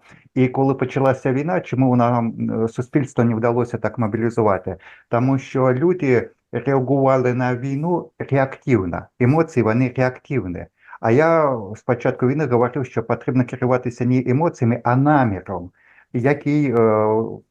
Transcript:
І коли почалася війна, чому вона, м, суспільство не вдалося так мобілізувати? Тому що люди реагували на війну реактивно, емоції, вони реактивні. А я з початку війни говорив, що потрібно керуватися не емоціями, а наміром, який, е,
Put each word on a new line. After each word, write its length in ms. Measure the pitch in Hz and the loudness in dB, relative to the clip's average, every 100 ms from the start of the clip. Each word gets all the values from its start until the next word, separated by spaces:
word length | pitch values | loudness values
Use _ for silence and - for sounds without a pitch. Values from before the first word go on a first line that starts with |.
| _ - _ 131 | _ -20 _ 0
І 140 | 127 | 0
коли 260 | 131 135 131 | 2 0 0
почалася 580 | 127 135 135 127 139 | -4 0 0 0 0
війна, 280 | 131 151 180 | -2 -2 -4
чому 280 | - 123 131 | -2 0 2
вона, 300 | 123 120 120 | 4 2 0
м, 500 | 117 113 117 110 113 | -2 -4 -4 -2 -4
суспільство 560 | - 123 151 127 - 120 | -4 -4 -2 -2 0 0
не 100 | 110 | 0
вдалося 440 | 117 120 117 110 | 0 0 -2 -4
так 200 | 107 - | -6 -4
мобілізувати? 800 | 110 107 113 117 107 92 - 87 - - _ | -4 -2 -2 0 2 0 -2 -10 -12 -20 _
Тому 300 | 117 127 135 | 0 0 0
що 340 | - 135 131 | -2 0 2
люди 580 | 127 170 180 139 117 - _ _ | 2 0 0 2 2 0 _ _
реагували 840 | 120 139 139 127 139 135 131 127 123 | -6 0 0 2 2 4 2 2 0
на 220 | 127 127 | -2 -4
війну 540 | 135 139 165 170 - - | -4 -4 -2 -4 -4 -12
реактивно, 840 | - 135 135 - - 117 90 87 90 - | -2 0 0 -4 0 0 0 -6 -8 0
емоції, 440 | 123 156 160 127 107 | 2 4 2 0 2
вони 280 | 113 127 131 | 2 0 0
реактивні. 680 | 127 127 - 135 90 87 87 _ - - | -2 -2 -8 -6 -6 -8 -12 _ -20 -6
А 100 | 117 | 2
я 480 | 123 160 165 151 120 101 110 | 4 4 4 2 -2 -6 -8
з 60 | |
початку 440 | - 120 135 - 127 | -4 -2 -2 0 0
війни 180 | 143 147 | 0 0
говорив, 400 | 120 120 147 123 | 2 0 -2 -6
що 160 | - | -6
потрібно 420 | - 117 - 127 123 | -4 -4 -2 -2 -2
керуватися 600 | 127 123 123 127 - 123 | -2 0 0 -2 -4 0
не 180 | 127 127 | 0 0
емоціями, 540 | 127 165 - 117 120 117 | 0 0 0 0 0 0
а 120 | 123 | 2
наміром, 720 | 143 151 120 92 - 90 87 - _ _ _ | 4 4 2 -2 -6 -10 -10 -18 _ _ _
який, 600 | 127 120 147 143 147 143 | -2 0 0 0 0 0
е, 340 | 117 113 107 107 110 110 101 - | 2 4 4 2 0 -2 -8 -18